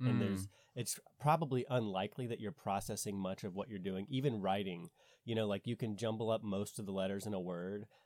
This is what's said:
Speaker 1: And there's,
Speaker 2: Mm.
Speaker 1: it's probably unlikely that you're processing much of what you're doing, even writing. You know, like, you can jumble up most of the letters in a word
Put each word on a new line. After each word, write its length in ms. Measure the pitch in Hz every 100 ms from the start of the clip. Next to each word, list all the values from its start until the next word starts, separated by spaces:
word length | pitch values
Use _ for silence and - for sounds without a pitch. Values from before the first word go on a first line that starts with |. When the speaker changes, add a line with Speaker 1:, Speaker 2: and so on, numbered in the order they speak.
Speaker 1:
And 160 | 127 123
there's, 260 | 110 95 98
Speaker 2:
Mm. 40 | - _
Speaker 1:
it's 260 | - 110 - - _
probably 460 | 151 156 151 127 120
unlikely 560 | 127 107 92 104 - 123
that 120 | 117
you're 140 | 104
processing 640 | - 107 98 - 107 110 101
much 260 | 92 95
of 100 | 107
what 160 | 92 101
you're 80 | 104
doing, 280 | 92 95 101
even 320 | 131 139 110
writing. 480 | 95 98 95 85 87 - - -
You 120 | 117 110
know, 100 | 107
like, 200 | 98 120
you 80 |
can 220 | 117 113 101
jumble 340 | 113 110 113
up 120 | 110
most 360 | 110 98 104 -
of 60 |
the 80 | 101
letters 340 | 98 95 98 104
in 60 |
a 80 | 98
word 460 | 90 87 92 104 107 -